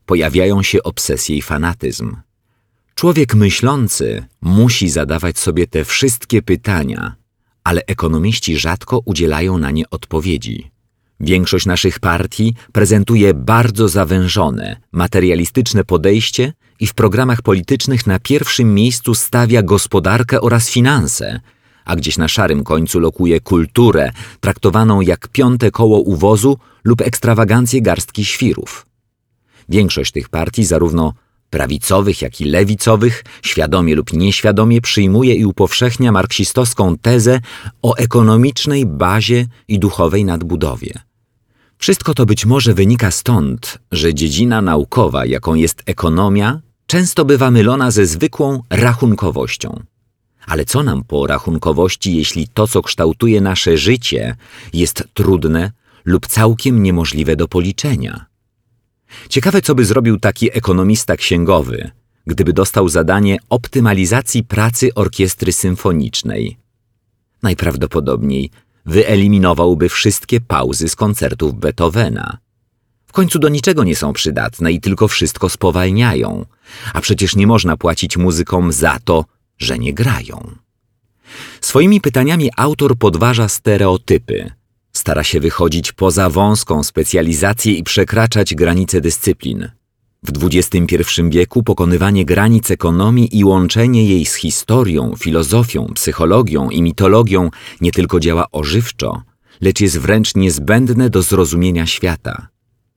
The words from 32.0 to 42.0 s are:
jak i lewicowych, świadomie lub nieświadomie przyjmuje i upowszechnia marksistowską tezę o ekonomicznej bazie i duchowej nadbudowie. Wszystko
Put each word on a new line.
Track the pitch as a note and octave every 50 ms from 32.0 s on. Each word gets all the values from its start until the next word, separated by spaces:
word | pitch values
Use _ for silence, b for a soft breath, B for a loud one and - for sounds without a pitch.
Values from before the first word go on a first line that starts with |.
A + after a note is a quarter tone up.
| G2+ G2+ E2+ -
jak | C#2 B1+ - -
i | D2+
lewicowych, | D2 D2+ F2+ G2+ G2+ G#2+ G2+ - A2+ A2 G#2 A2+ A#2 A#2 - - B B B
świadomie | B - - D#2+ D#2 C#2+ D2+ F#2 F2 E2 D2+
lub | D2+ D2+ - E2
nieświadomie | D#2 F#2 G2+ G2 - - G#2+ G2+ G#2 A2 A2+ A#2 A#2+
przyjmuje | A#2+ - - G#2+ G2+ F#2+ F#2+ A#2 C3 B2+ A#2
i | F2 A2
upowszechnia | G2 F2+ - G2 F2 - - - - A#2+ - C3 A#2+
marksistowską | G#2 F#2+ F#2+ - - - G2+ - - B2+ B2+ A#2 - - G2+ F#2 E2+ -
tezę | - A#2 B2 B2 G#2+ A#2+ B2+ B2+ A#2+ B B B B G#2 B B
o | - A#2 A#2
ekonomicznej | - B2 A#2 - A#2+ A2+ A2 A2 A2+ B2 C#3+ B2+ - - D3 C#3+ C#3 C3
bazie | F#2+ D2 C#2+ F2 F2+ G2 A2 G2+ G#2+ B2 A#2+ B2 A#2+ B B B B
i | G#2+ G2
duchowej | F#2 G2 - - F2 D#2+ E2+ G#2 G#2
nadbudowie. | F#2 E2+ D#2+ E2+ D#2+ F2 D#2 E2 D2 B1 A#1+ B1 - - - - _ _ _ _ _ _ _ _ _ _ _ _ _ _ _
Wszystko | - - G3 -